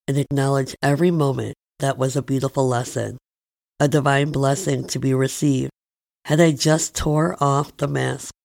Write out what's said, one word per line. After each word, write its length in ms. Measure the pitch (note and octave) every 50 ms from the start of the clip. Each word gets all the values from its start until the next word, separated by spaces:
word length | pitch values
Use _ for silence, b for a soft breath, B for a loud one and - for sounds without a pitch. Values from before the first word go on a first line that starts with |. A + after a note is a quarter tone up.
| _
and 100 | - C#3
acknowledge 580 | C#3+ C3+ - C#3+ C#3 C3+ C#3 C#3 C#3 C3 C3 - -
every 300 | - C#3+ C#3+ C#3 F3 F3+
moment 420 | E3+ D#3+ C#3+ C#3 C3 C3 A2 G#2 - - _ _ _
that 220 | - C#3+ C#3 C3 C3
was 160 | C3 C3+ C3
a 80 | C#3+ C3
beautiful 440 | - C3+ C3 C3 C3+ - C#3+ C3+
lesson, 500 | B2+ B2 A#2+ B2 - - B2 A2 G#2+ A#2 - _ _ _ _ _ _ _ _ _ _ _ -
a 80 | D3
divine 440 | C#3+ C#3 D3 C3+ C#3+ C#3 C#3 C#3+ D3+
blessing 560 | D3 C3+ C#3 C3+ C#3 - - D3 C#3 B2+ B2+
to 100 | - -
be 160 | C3 C3 C3+ C3
received, 560 | C3 C3 C3+ - - D3+ D3 C3+ C3 C3+ C3 - _ _ _ _ _ _ _ _ _ -
had 140 | - D3+ D#3
I 100 | E3+ E3
just 440 | D3 C3 - D#3 D#3 D3+ - - -
tore 420 | - - D3+ D3+ D3+ D#3+ E3+ - -
off 380 | C#3+ C#3 C#3 C#3 D3 - -
the 100 | - C#3+
mask 440 | C#3+ C#3+ C3+ C3 B2+ C3 C3+ - - - _